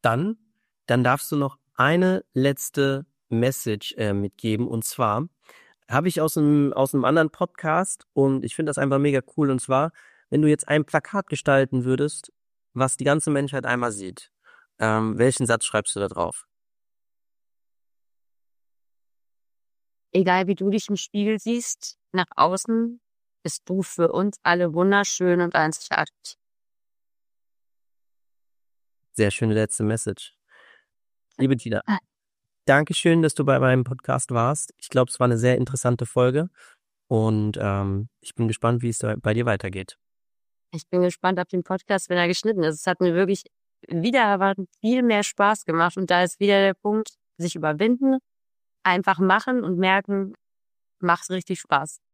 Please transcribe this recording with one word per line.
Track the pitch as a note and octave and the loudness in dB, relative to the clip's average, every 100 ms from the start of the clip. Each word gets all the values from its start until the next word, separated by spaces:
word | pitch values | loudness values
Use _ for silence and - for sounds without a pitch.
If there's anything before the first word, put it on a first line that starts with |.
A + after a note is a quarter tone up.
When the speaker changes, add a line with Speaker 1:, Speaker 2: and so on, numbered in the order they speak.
Speaker 1:
Dann, | A#2+ A#2+ F#3+ A3 _ _ _ _ - | 2 0 -4 -8 _ _ _ _ -2
dann | A#2+ | 0
darfst | B2 C#3 - | 2 0 -2
du | D3 | -4
noch | C#3 - _ | -4 -6 _
eine | - C3 E3+ F#3 F#3 - | 0 2 4 2 0 -4
letzte | - C3+ C#3 - - C#3 C#3 D3 _ _ | 0 0 0 -6 -2 0 -2 -8 _ _
Message, | A2+ B2 C3 - G#2 - - | 0 0 -2 -6 -6 -8 -4
äh, | A2 | -2
mitgeben. | G2+ G2+ _ A#2 G#2+ A#2+ | -2 -4 _ -4 -2 -2
Und | A2+ | -4
zwar | - - A2+ G#2+ E3 _ _ - _ _ _ | -8 -2 -2 0 -4 _ _ -20 _ _ _
habe | C3 F3 | 0 0
ich | E3 | 0
aus | D#3 - | -2 2
einem, | D3 D3 C#3+ | 2 4 2
aus | - C3+ | 0 0
einem | C#3 | 2
anderen | C3 D#3+ D#3 | 2 2 0
Podcast | - F#3 - D#3+ E3 F#3+ - _ | -2 -8 -4 -2 -2 -2 -8 _
und | - C#3 C3+ | 0 0 0
ich | A#2 | -4
find | - D#3 | -6 -4
das | C#3 | -2
einfach | C#3 C#3 | 0 2
mega | C#3+ C3+ - - | 2 0 -2 0
cool. | C#3+ | 0
Und | C3 | 0
zwar, | - C3 D#3+ _ - _ _ | 0 0 0 _ -20 _ _
wenn | C#3 | 2
du | D3+ | 4
jetzt | D3 - | 2 2
ein | D3+ | 0
Plakat | D3 D#3 - G3+ - | 0 -2 -2 -6 -6
gestalten | D3 - C#3 C3+ C3 | -4 2 2 2 0
würdest, | B2 B2+ D3 - - _ _ _ _ | 0 0 -2 -4 -18 _ _ _ _
was | B2 C3 - | -2 -2 0
die | |
ganze | C3+ D3+ D#3 | 0 2 0
Menschheit | C#3+ C#3+ C3+ A#2 | -2 -2 -4 -2
einmal | B2 A#2+ | -2 -2
sieht, | G2+ F#2+ - - _ _ _ _ _ | -6 -12 -14 -20 _ _ _ _ _
ähm, | A2 A2 A2 A2+ | 0 2 0 2
welchen | B2 - A#2+ | 2 2 0
Satz | A#2 | 0
schreibst | - G#2+ - - | 0 -2 -4 -6
du | |
da | G2+ | -6
drauf? | - E2+ - _ _ _ _ _ _ _ _ _ _ _ _ _ _ _ _ _ _ _ _ _ _ _ _ _ _ _ _ _ _ _ _ _ _ _ _ _ | -4 -4 -6 _ _ _ _ _ _ _ _ _ _ _ _ _ _ _ _ _ _ _ _ _ _ _ _ _ _ _ _ _ _ _ _ _ _ _ _ _
Speaker 2:
Egal | F#3 F#3 F3+ F#3 | 0 2 2 2
wie | |
du | F#3+ F#3+ | 0 0
dich | G3+ - | -2 -2
im | G3+ | -6
Spiegel | - G#3 G#3 G#3+ | -4 -4 -2 -2
siehst, | - A#3+ A#3+ - - - _ | -2 -4 -4 -10 -12 -18 _
nach | F#3 F3+ - | -4 -4 2
außen | D#3+ F#3 - A3+ A#3 A#3+ _ _ _ _ | 2 2 -2 -2 -2 -6 _ _ _ _
bist | E3 - - | -10 -10 -4
du | F#3 | -4
für | F3+ - E3+ | -4 0 0
uns | - G3+ - | 2 -2 -2
alle | - F3 F3 | 0 2 0
wunderschön | D#3+ F#3+ G3+ G3+ - F3+ F3 | 2 4 4 0 0 2 2
und | F3 E3 | 2 2
einzigartig. | D#3 D#3+ - - - _ - - _ _ _ _ _ _ _ _ _ _ _ _ _ _ _ _ _ _ _ _ _ _ _ _ _ _ _ | 0 -2 -4 -4 -4 _ -20 -20 _ _ _ _ _ _ _ _ _ _ _ _ _ _ _ _ _ _ _ _ _ _ _ _ _ _ _
Speaker 1:
Sehr | - G#2 | 0 0
schöne | - A2 | 0 0
letzte | A2 G#2+ - | 0 0 -2
Message. | G#2+ A2+ - G2 - _ _ _ _ _ _ _ _ _ _ - | -2 -2 -6 -10 -14 _ _ _ _ _ _ _ _ _ _ -2
Liebe | C3 B2+ | 0 0
Tina, | A#2 G#2 - | -2 -6 -2
Speaker 2:
Ah. | G3+ _ _ _ _ _ _ | -4 _ _ _ _ _ _
Speaker 1:
danke | - C#3 D3+ | 2 4 4
schön, | E3 F3 E3 | 0 2 4
dass | D#3+ | 2
du | - | 0
bei | C#3+ C3 | 0 2
meinem | C3 B2+ | 4 2
Podcast | A#2+ B2+ - C3 - | 0 -8 -4 -4 -2
warst. | A#2+ A#2+ D3+ - _ | 0 0 -2 -8 _
Ich | - | -2
glaub, | B2+ B2+ | 0 0
es | - | 2
war | B2 | 2
eine | A2+ | 4
sehr | B2 B2 | 2 2
interessante | B2 C3 B2 A#2+ A#2+ | 0 -2 -2 -2 -2
Folge | - B2 C3+ F3 _ - _ _ _ _ | 2 2 2 -4 _ -20 _ _ _ _
und, | A#2 A2 G#2+ G#2+ G#2+ | 0 2 2 0 -2
ähm, | G#2 G2 G2 G2 A2 _ | -2 -2 -2 -4 -6 _
ich | - | -18
bin | - A2+ | -4 -2
gespannt, | A2 A#2 A#2+ | 0 0 0
wie | A#2+ | -2
es | A2+ | -4
da | A2+ G#2 | -4 -2
bei | A2 | 0
dir | A2 | 0
weitergeht. | A#2 G2+ G2 F2+ F#2+ - _ _ _ _ _ _ _ | 0 -2 -4 -10 -12 -18 _ _ _ _ _ _ _
Speaker 2:
Ich | D#3+ - | -16 -4
bin | F3+ | 0
gespannt | F3+ - F#3 F#3 | 0 0 -2 -2
auf | F3+ | -2
den | F#3 | -6
Podcast, | - F#3+ _ G3 - | -4 -8 _ -4 0
wenn | F3+ | 0
er | F3 | 0
geschnitten | F3+ G#3+ G#3 | 0 -2 0
ist. | D#3+ D3+ | 0 0
Es | - | -4
hat | F3+ | 0
mir | F3+ | 2
wirklich | E3+ F#3+ G3 - _ _ _ - | 2 0 -2 -6 _ _ _ -8
wider | E3+ F#3+ B3+ | -2 0 2
erwarten | G#3+ G3 G3 G3 F#3 _ | 2 4 2 0 -8 _
viel | A3 B3+ | 0 2
mehr | A#3+ G#3 | 4 2
Spaß | G#3 - G3+ G#3+ - | 0 0 2 2 -2
gemacht | E3 E3+ F#3+ | 0 0 0
und | F#3 | 0
da | F3+ | 2
ist | F3+ - | 2 0
wieder | G3+ G3 | 2 4
der | G3 | 4
Punkt, | F#3 G#3 G#3+ G#3+ _ _ _ | 0 -2 -2 -4 _ _ _
sich | E3+ | -6
überwinden, | E3 D#3 D3+ A3 B3 C4+ C4 _ _ _ _ _ _ | -4 -4 0 0 2 2 0 _ _ _ _ _ _
einfach | F#3 F3+ F#3+ F#3 | 0 0 0 0
machen | F#3+ G3 A#3+ B3+ | 2 2 0 -4
und | G3 F3 | -2 -2
merken, | F#3 F#3+ G3 G3 G3 A3 _ _ _ _ _ _ | 2 0 0 -6 -6 -12 _ _ _ _ _ _
macht's | F3+ E3+ - | 0 0 -2
richtig | F#3 - F#3 | -8 -6 -10
Spaß. | - C#3+ D3+ - _ | -2 -2 -2 -14 _